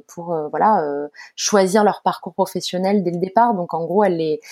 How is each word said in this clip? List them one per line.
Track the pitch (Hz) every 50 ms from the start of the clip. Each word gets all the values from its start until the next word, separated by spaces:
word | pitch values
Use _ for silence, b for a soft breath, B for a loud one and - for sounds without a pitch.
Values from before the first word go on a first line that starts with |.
| -
pour, | - - 175 170 175
euh, | 170 156 151 143
voilà, | 156 156 180 220 214 180 156
euh, | 147 143 143 147 147 B B B B B
choisir | - - - 214 196 190 180 190 220 208
leur | 196 - - -
parcours | 185 180 - - 180 -
professionnel | - 185 - - 180 - - 180 180 185 190 202 208 175
dès | 175
le | 170
départ. | 175 - 190 - 226 240 240 214
Donc | 180 175 - 165
en | 160 165
gros, | 160 175 208 208
elle | 190 170 165
est, | 160 156 151 151 B B